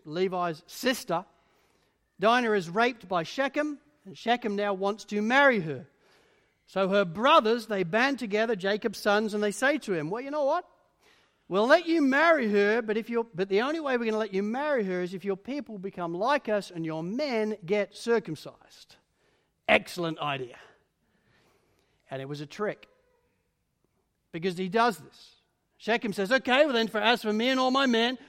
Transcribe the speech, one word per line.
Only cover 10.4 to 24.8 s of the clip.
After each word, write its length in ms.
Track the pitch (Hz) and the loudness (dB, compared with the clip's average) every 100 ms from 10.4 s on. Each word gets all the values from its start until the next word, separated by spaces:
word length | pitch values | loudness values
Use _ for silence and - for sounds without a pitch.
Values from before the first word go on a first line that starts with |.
what? 200 | 277 349 - _ _ _ _ _ _ _ - | 0 0 -4 _ _ _ _ _ _ _ -2
We'll 160 | 190 233 | 2 6
let 200 | 339 339 | 6 6
you 160 | 330 | 2
marry 480 | 269 277 339 311 214 | 4 4 6 4 4
her, 320 | 202 202 233 | 4 4 2
but 160 | 214 214 | 0 -4
if 100 | 220 | -2
you're, 180 | 233 226 | -4 -4
but 140 | 160 196 | -4 0
the 140 | 196 | 2
only 180 | 262 320 | 2 -2
way 160 | 277 247 | -2 -2
we're 80 | |
gonna 140 | 226 214 | 0 -2
let 160 | 214 | -2
you 80 | 190 | -2
marry 420 | 208 247 302 262 | -2 -2 0 0
her 180 | 190 180 | 0 -2
is 120 | 180 | -4
if 100 | 185 | -4
your 120 | 196 190 | -6 -6
people 420 | 233 285 226 208 | -6 -8 -8 -10
become 360 | 196 185 170 | -10 -8 -6
like 340 | 175 240 294 226 | -2 0 0 0
us 220 | 208 - | -2 -2
and 140 | 175 | -8
your 180 | 160 160 | -6 -6
men 560 | 170 240 294 226 214 214 | -6 -4 -2 -2 -2 -4
get 300 | 160 208 196 | -2 -2 -2
circumcised." 1000 | - 233 226 - 143 139 - _ - - - _ _ _ _ _ _ - | -6 -2 0 -2 -10 -12 -20 _ -20 -20 -20 _ _ _ _ _ _ 2
Excellent 520 | 214 - 175 165 160 | 2 2 -6 -6 -4
idea. 400 | 147 135 120 - - _ _ _ _ _ _ _ _ _ _ _ _ _ - | -6 -6 -8 -16 -20 _ _ _ _ _ _ _ _ _ _ _ _ _ -12
And 100 | 135 | -10
it 80 | 135 | -8
was 140 | 147 | -10
a 40 | 151 | -10
trick, 400 | - 208 - - _ _ _ _ _ _ _ _ _ _ _ _ _ _ | -6 -6 -6 -14 _ _ _ _ _ _ _ _ _ _ _ _ _ _
because 280 | 165 185 175 | -6 -6 -4
he 100 | 190 | -2
does 300 | 226 | 2